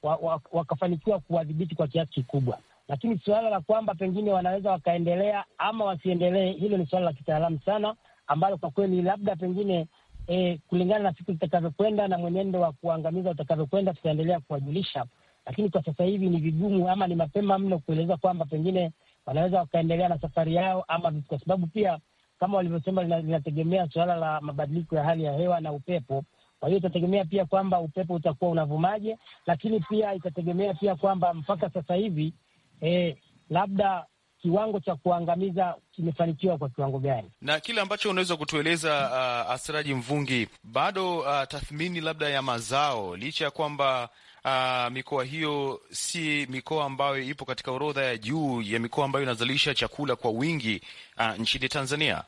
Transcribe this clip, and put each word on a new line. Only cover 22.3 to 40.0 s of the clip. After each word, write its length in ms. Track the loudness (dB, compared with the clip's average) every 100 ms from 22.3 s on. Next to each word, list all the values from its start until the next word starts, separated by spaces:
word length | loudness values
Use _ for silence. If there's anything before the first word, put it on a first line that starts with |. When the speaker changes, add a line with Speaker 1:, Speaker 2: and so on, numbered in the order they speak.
| _
Speaker 1:
kama 160 | 0 2
walivyosema, 460 | 0 -2 0 0
lina-, 180 | 2 0
linategemea 680 | 2 -2 0 -2 2 2 0
suala 280 | 0 0 2
la 240 | 0 -2
mabadiliko 560 | -4 -4 -2 -2 -2 0
ya 80 |
hali 200 | 0 0
ya 80 | 0
hewa 280 | 0 2 0
na 120 | -2
upepo. 520 | -8 -4 -4 -2 -6 -6 _ _ _
Kwa 80 | 0
hiyo 100 | 2
itategemea 460 | 2 0 2 2
pia 200 | 2 0
kwamba 360 | 2 2 2 0
upepo 340 | 0 -4 -2
utakuwa 360 | 0 0 0 0
unavumaje, 680 | 2 0 2 0 0 -4 -6 -12 -10 -2
lakini 340 | 0 2 0
pia 340 | 0 0 0
itategemea 600 | -2 -4 -4 -2 0 0
pia 200 | 0 0 2
kwamba 380 | 2 2 2
mpaka 360 | 0 -2 -2 0
sasa 240 | -4 -2
hivi, 380 | 0 0 0 -2 -4 _ _ _ _
eh, 360 | 0 2 0 -4 _ _ _
labda 560 | 0 2 2 2 0 -6 _ _ _
kiwango 380 | 2 2 2 -2
cha 140 | -2 0
kuangamiza 760 | 2 2 2 0 0 2 0 -2 _
kimefanikiwa 680 | -4 -2 2 0 2 0 0
kwa 100 | -2
kiwango 300 | -2 -2 0
gani. 320 | 0 -2 -4 _
Speaker 2:
Na 200 | -2 -2
kile 200 | 0 -2
ambacho 300 | -2 0 0
unaweza 260 | 0 0 0
kutueleza, 720 | 0 0 2 2 2 2 2 0 0 -2 -2
uh, 60 |
Asiraji 420 | -4 -4 -4 -2
Mvungi, 540 | -4